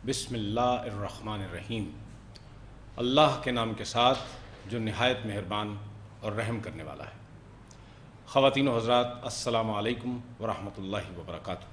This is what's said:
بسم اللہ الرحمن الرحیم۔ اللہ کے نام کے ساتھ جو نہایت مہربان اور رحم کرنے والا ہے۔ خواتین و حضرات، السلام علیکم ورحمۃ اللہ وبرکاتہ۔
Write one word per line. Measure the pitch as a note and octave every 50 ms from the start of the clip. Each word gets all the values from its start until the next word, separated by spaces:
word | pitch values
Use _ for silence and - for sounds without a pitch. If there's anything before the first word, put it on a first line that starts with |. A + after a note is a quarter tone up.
| -
بسم | A#2+ C3 - - - B2
اللہ | A2+ G#2+ G2+ G#2 A#2+ B2 B2 B2 - - A#2+
الرحمن | G#2 G2+ G2+ F#2+ - - A2 A2 G#2+ G2+
الرحیم۔ | G2 F2+ F2 E2+ F#2+ G#2 A#2 A2+ G2 D#2 D2+ - - - - - - - - - - - - - - - - - - - -
اللہ | - B2 B2 C3+ D3 D#3 D3 C3 - -
کے | C3
نام | B2 A#2+ A#2 A2+ G#2+
کے | G#2 G#2+
ساتھ | - - A#2 A#2+ B2+ C3 - - - - - - - - - - G2
جو | A2+ A#2+
نہایت | A2 A2 - - A#2+ B2+ B2+ B2 G#2+
مہربان | G#2+ G#2 G#2 F#2+ F2+ G#2 G#2 G#2+ G#2 G#2 G2+ - - - - - - - -
اور | - G#2+
رحم | G2+ A2 A2+ A2 A#2 G#2+
کرنے | - F2+ D2+ E2
والا | D#2 D2 C#2+ C#2+ C#2+
ہے۔ | - - - - - - - - - - - - - - - - - - - - - - - -
خواتین | - - C#3 C3+ C#3 C3 C#3 C#3 C#3
و | A#2+
حضرات، | A#2 A2 A#2 B2 B2 B2 B2 - -
السلام | - B2 - - - B2 A#2 A2+ A2+ A2
علیکم | G#2+ G2+ G#2 A#2 B2 - A2 B2 B2 A#2+ A#2 - - -
ورحمۃ | A2 A2 G2 F2+ G2 G2 - -
اللہ | F#2+ F#2+ G2+ G2+ E2+ G2 F2+ E2+
وبرکاتہ۔ | D#2+ D#2+ E2+ D#2 - G2 F2+ E2 - -